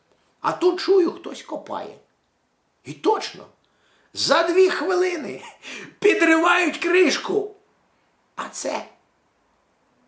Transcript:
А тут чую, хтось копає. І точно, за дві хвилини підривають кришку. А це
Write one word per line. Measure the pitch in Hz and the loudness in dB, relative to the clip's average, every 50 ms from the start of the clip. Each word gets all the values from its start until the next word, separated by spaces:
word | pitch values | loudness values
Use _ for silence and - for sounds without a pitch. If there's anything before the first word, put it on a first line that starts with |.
| _ _ _ _ _ _ _ _ | _ _ _ _ _ _ _ _
А | - - | -4 -4
тут | 165 - 330 359 359 359 | -2 0 2 0 0 0
чую, | - - 381 392 339 302 | 2 2 4 4 4 2
хтось | - - - - - - - | 0 -6 -10 -14 -14 -14 -12
копає. | - - - - - - - - - - - _ _ _ _ _ _ _ _ _ _ _ _ _ _ _ _ _ | -12 -12 -12 -10 -10 -10 -10 -10 -12 -14 -20 _ _ _ _ _ _ _ _ _ _ _ _ _ _ _ _ _
І | - 143 | -16 -12
точно, | - - 339 440 370 - - - - - - _ _ _ _ _ _ _ _ _ _ _ _ - | -4 0 0 0 0 -2 -6 -12 -16 -20 -20 _ _ _ _ _ _ _ _ _ _ _ _ -8
за | - - - 269 320 330 | -4 0 2 4 4 2
дві | 349 339 370 381 359 | 2 4 4 4 4
хвилини | - - 294 349 370 359 370 370 349 320 269 208 185 269 - - - _ - - - - - - - _ | 2 0 -2 -2 0 0 0 0 -2 -4 -8 -10 -10 -12 -14 -18 -20 _ -18 -16 -16 -16 -16 -18 -6 _
підривають | - 415 - - 339 320 320 320 330 359 349 359 359 320 - - | 2 2 4 4 4 4 4 4 4 4 2 2 2 0 -2 -2
кришку. | - 349 349 370 370 285 - - - - 180 143 131 - - - _ _ _ _ _ _ _ _ _ _ _ _ _ _ _ | -2 2 4 4 4 4 2 0 -4 -4 -2 -2 -2 -4 -8 -18 _ _ _ _ _ _ _ _ _ _ _ _ _ _ _
А | - - - | -12 -12 -10
це | - - - - - 220 - - - _ _ _ _ _ _ _ _ _ _ _ _ _ _ _ _ _ _ _ _ _ _ | -8 -8 -6 -6 -6 -6 -8 -12 -18 _ _ _ _ _ _ _ _ _ _ _ _ _ _ _ _ _ _ _ _ _ _